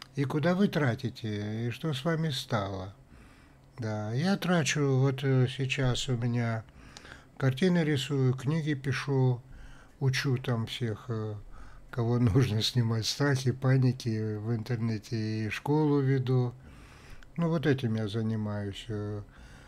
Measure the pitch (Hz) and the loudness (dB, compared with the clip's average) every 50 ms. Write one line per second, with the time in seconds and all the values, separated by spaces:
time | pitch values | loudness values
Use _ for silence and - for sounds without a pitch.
0 | - - - 139 139 131 - 156 139 175 180 180 208 196 - 170 147 123 113 104 | -20 -12 -4 -4 -4 -2 0 0 2 2 4 4 2 2 4 2 2 2 0 0
1 | - 117 - - - 110 104 101 104 104 107 110 117 120 117 - - 160 147 131 | -4 -6 -8 -6 -6 -6 -4 -4 -4 -4 -4 -4 -4 -4 -6 -4 -4 -4 -4 -2
2 | - 170 165 156 160 160 131 - - - 131 107 98 95 98 95 92 95 98 - | -2 -2 0 0 0 -2 -2 -4 -4 -4 -2 -2 -2 -4 -6 -8 -8 -10 -12 -18
3 | - - - - - - - - - - - - - - - - 113 110 107 107 | -20 -20 -20 -20 -20 -20 -20 -20 -20 -20 -20 -20 -20 -20 -12 -8 -6 -4 -4 -4
4 | 107 107 117 131 160 190 202 - - 170 180 170 147 - - 151 143 139 135 127 | -4 -4 -2 -2 0 0 0 0 0 0 2 2 2 0 0 0 2 2 4 4
5 | 131 139 131 131 139 135 135 131 127 123 - - 135 131 - - 135 127 120 - | 4 2 2 0 0 2 4 4 4 2 2 -2 -4 -2 -2 0 0 0 0 0
6 | - - 127 113 123 120 117 120 120 117 113 110 107 - - - - - - - | 0 -2 -2 0 0 0 0 0 0 0 -2 -4 -6 -10 -18 -20 -20 -20 -20 -20
7 | - - - - - - - - - 135 131 - 202 185 175 175 160 147 151 131 | -20 -20 -20 -20 -20 -20 -8 0 0 0 2 4 2 4 4 4 4 4 2 0
8 | 131 - 143 135 131 127 123 131 135 143 156 165 151 156 151 135 - 143 131 - | 0 0 0 2 4 4 2 2 0 0 0 0 0 0 -2 -2 -2 -2 -4 -2
9 | - 143 139 135 131 131 123 117 - - - - - - - - - - - - | -2 0 2 4 4 4 2 0 -4 -12 -18 -18 -18 -18 -18 -20 -20 -20 -8 -2
10 | 139 131 131 - - 147 127 120 131 - 123 113 113 107 - - 123 113 107 - | 0 0 0 2 0 0 0 0 0 -2 -2 -2 -2 -4 -4 -4 -4 -4 -4 -6
11 | - - 117 110 110 107 107 104 - - - - - - - - - - - 120 | -6 -6 -6 -4 -4 -6 -6 -8 -12 -14 -14 -14 -14 -16 -16 -18 -16 -10 -4 -2
12 | 117 117 120 120 123 117 90 139 127 98 104 110 104 - - 123 117 113 117 113 | 0 2 4 4 4 6 6 6 4 4 2 0 0 0 2 2 2 2 0 0
13 | 107 - - - 139 143 139 131 131 131 113 - - 131 131 135 131 127 120 127 | -2 -4 -2 0 2 2 2 2 2 0 -2 0 2 4 4 6 4 4 2 0
14 | - 117 110 110 110 110 107 104 104 113 120 113 110 - 123 110 113 113 113 107 | -2 -2 -2 -2 -2 -2 -4 -4 -2 -2 -2 -2 -2 -4 -4 -2 0 -2 -2 -4
15 | - - 117 113 110 110 110 110 110 107 - - - - 147 156 156 147 143 143 | -4 -4 -4 -2 -2 -2 -2 -2 -2 -4 -4 -4 -2 0 2 2 4 4 4 4
16 | 139 131 135 135 123 127 131 127 123 120 - - - - - - - - - - | 4 2 2 2 2 2 2 2 2 0 -4 -8 -18 -20 -20 -20 -20 -20 -20 -20
17 | - - - - - - - - 170 165 165 165 - 156 135 131 - 117 110 110 | -18 -18 -18 -16 -18 -12 -4 -2 0 0 0 2 4 2 2 4 2 0 0 0
18 | 110 101 101 117 110 110 110 107 107 104 104 104 101 101 98 - - - 110 104 | -2 -2 -2 -2 0 0 0 -2 -2 -2 -2 -2 -4 -6 -6 -8 -8 -8 -6 -6
19 | 104 104 107 104 104 - - - - - - - - | -4 -6 -6 -8 -10 -12 -18 -20 -20 -20 -20 -20 -20